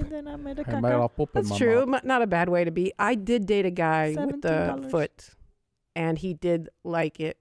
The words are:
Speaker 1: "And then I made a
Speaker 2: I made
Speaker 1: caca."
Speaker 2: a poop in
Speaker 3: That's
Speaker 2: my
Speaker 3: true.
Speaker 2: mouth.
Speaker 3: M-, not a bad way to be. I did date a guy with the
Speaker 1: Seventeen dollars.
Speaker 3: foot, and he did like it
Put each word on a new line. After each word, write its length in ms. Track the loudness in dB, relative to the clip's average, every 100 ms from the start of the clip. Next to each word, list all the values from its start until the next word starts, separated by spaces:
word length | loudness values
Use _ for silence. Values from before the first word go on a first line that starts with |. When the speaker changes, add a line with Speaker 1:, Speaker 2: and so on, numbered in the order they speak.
Speaker 1:
"And 80 | -8
then 160 | -8 -10
I 100 | -10
made 220 | -10 -8
a 60 | -4
Speaker 2:
I 140 | 0
made 120 | 2
Speaker 1:
caca." 120 | 2
Speaker 2:
a 40 | 2
poop 180 | -2 -4 -2
in 60 |
Speaker 3:
That's 80 | 0
Speaker 2:
my 80 | 2
Speaker 3:
true. 260 | 4 4
Speaker 2:
mouth. 180 | 4 0
Speaker 3:
M-, 60 | 0
not 140 | 0
a 40 | 2
bad 220 | 2 2
way 160 | 2
to 60 | 2
be. 200 | 0 -2 0
I 160 | 0
did 300 | 0 0 0
date 220 | 2 2 2
a 40 |
guy 440 | 2 2 2 2 0
with 240 | -4 -2
the 80 | 0
Speaker 1:
Seventeen 180 | 0 0 -2
dollars. 100 | -2
Speaker 3:
foot, 380 | -2 -2 -6 -20 -20 -20 _ _ _ _
and 220 | -4 -2 -2
he 160 | -4
did 380 | -4 0 0 -2 -14
like 380 | -6 -2 -2 -4
it 160 | -8 -8